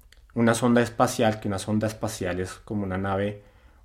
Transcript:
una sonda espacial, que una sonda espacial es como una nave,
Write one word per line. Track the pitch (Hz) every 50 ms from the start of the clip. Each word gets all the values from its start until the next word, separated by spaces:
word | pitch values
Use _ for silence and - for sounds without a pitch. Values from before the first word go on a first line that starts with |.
| - - - - - - -
una | 120 117 113 113
sonda | 117 131 120 120 120 117
espacial, | 113 - - 127 117 - - 117 110 107 110
que | -
una | 107 98 95
sonda | - - 107 107 107
espacial | 104 - - - 104 - - 95 90 90 90
es | 92 92 -
como | - - - 113 104 98
una | 95 92 92
nave, | 98 98 98 98 101 104 104 - - - _ - _ - _ _ -